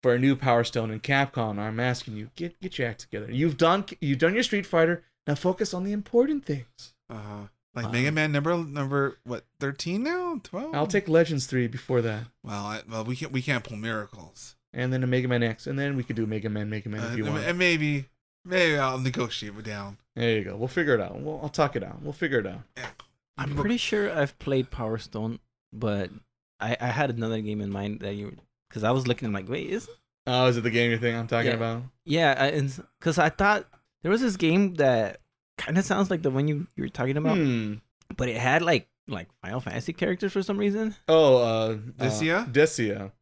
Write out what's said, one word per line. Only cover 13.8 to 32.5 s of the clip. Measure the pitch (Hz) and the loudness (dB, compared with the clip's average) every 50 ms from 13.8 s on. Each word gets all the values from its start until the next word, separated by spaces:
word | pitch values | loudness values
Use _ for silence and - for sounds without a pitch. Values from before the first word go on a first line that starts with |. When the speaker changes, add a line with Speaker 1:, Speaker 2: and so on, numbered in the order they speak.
| 110 117 113 110 104 101 - 107 80 87 - - - - - _ _ _ - | -6 -4 -4 -6 -6 -10 -14 -20 -20 -20 -20 -20 -20 -20 -20 _ _ _ -8
Speaker 1:
And | 123 123 127 131 | -4 -4 -2 0
then | 127 127 | 0 0
a | |
Mega | 127 127 127 127 123 | 2 2 0 2 2
Man | 123 120 117 | 0 2 0
X, | 113 113 - - | 0 -2 -4 -8
and | - 139 135 | -6 -4 -4
then | 139 143 139 | -2 -2 -2
we | 135 123 | -4 -4
could | - 143 | -4 -2
do | 135 113 | -2 -2
Mega | 107 110 107 101 110 | -2 -2 -4 -4 -4
Man, | 104 107 104 104 | -4 -4 -4 -4
Mega | 107 107 98 - | -6 -6 -6 -6
Man | 104 107 117 | -6 -6 -6
if | 117 117 | -4 -4
Speaker 2:
Uh, | |
Speaker 1:
you | 113 107 | -2 -2
Speaker 2:
and, | 107 - | -2 -2
Speaker 1:
want. | - 127 | -2 -2
Speaker 2:
and | 165 175 175 | -2 0 2
maybe, | 180 180 170 160 151 151 147 143 135 - _ _ _ _ _ _ _ | 2 2 4 2 2 0 0 0 -2 -6 _ _ _ _ _ _ _
maybe | 180 180 185 175 165 151 147 | -2 2 2 4 4 4 2
I'll | 139 131 131 131 | 2 0 0 0
negotiate | 127 131 127 - 127 113 - - - 107 101 104 | -2 -2 0 -2 -4 -4 -4 -8 -10 -10 -12 -12
it | 107 | -10
down. | 110 104 104 101 101 101 - _ _ _ | -10 -8 -8 -8 -10 -12 -16 _ _ _
Speaker 1:
There | - 117 120 113 107 | -2 0 2 2 2
you | 101 | 0
go. | 98 95 | -4 -6
We'll | 101 113 123 | -6 -6 -4
figure | - - 170 147 131 | -2 0 2 4 4
it | 113 | 2
out. | 95 - - - | 2 -2 -6 -8
We'll, | 139 151 156 151 - | -8 -8 -8 -8 -8
I'll | 147 | -8
talk | - - 156 143 - | 0 2 2 2 2
it | 123 95 | -4 -6
out. | 95 - - 143 | -6 -12 -12 -10
We'll | 147 143 | -10 -6
figure | - - 143 135 120 | -4 -4 0 0 0
it | 104 | 0
out. | 95 90 - - _ _ | -2 -8 -10 -16 _ _
Speaker 2:
Yeah. | - 123 117 - _ - _ _ _ _ _ _ - | -14 -14 -14 -14 _ -20 _ _ _ _ _ _ -8
Speaker 3:
I'm | 170 147 | -6 -4
Speaker 2:
Look | 139 147 | -2 -2
Speaker 3:
pretty | 185 208 240 240 | 0 0 0 0
sure | - - - 208 202 202 - | 0 -2 0 0 0 0 0
I've | 160 143 139 - _ | 0 0 -2 -2 _
played | - - 139 131 127 127 | -4 0 0 0 0 -2
Power | - - 120 110 110 113 | -4 -6 -4 -4 -4 -4
Stone, | - - - 113 110 110 117 - _ _ _ _ _ _ - | -6 -8 -8 -6 -4 -4 -6 -8 _ _ _ _ _ _ -12
but | 110 117 113 104 101 95 87 - - _ _ _ _ _ _ _ _ | -4 -2 -2 -2 -2 -4 -6 -8 -16 _ _ _ _ _ _ _ _
I, | - 110 120 - | -4 -4 -2 -2
I | 117 123 | -2 -2
had | 120 123 147 135 | 0 0 0 -2
another | 120 117 113 110 113 113 | -2 -2 -2 -2 -2 -4
game | 107 104 107 104 | -4 -4 -4 -4
in | 104 101 | -4 -4
mind | 98 98 101 104 104 107 | -4 -4 -4 -4 -6 -6
that | - 101 101 | -6 -8 -8
you, | 101 104 107 - - - _ _ _ _ _ | -8 -8 -10 -12 -16 -20 _ _ _ _ _
'cause | - 113 107 | -8 -2 0
I | 107 | 2
was | 123 135 127 | 2 2 2
looking, | 123 120 - - | 0 -2 -2 -2
I'm | 113 104 | -4 -4
like, | 98 95 92 | -4 -4 -4
"Wait, | 120 147 - - | -6 -6 -4 -4
is | 185 226 - | -6 -6 -8
it?" | - - _ _ _ _ _ _ | -10 -20 _ _ _ _ _ _
Speaker 1:
Oh, | - 127 123 127 | 0 2 4 4
is | 127 123 | 4 4
it | 120 107 | 4 0
the | 120 | 2
game | 110 120 120 120 | 2 4 4 4
you | 117 110 | 2 2
think | 113 120 117 | 0 0 -2
I'm | 117 113 | -2 -4
talking | 110 120 117 117 117 | -2 0 2 2 2
Speaker 3:
Yeah. | 117 | 0
Speaker 1:
about? | 113 113 113 113 117 123 131 _ _ _ | 0 -2 -2 -4 -4 -8 -12 _ _ _
Speaker 3:
Yeah, | 170 147 165 170 151 135 - | -2 0 4 4 4 4 4
I, | 135 | 2
and | 139 | 2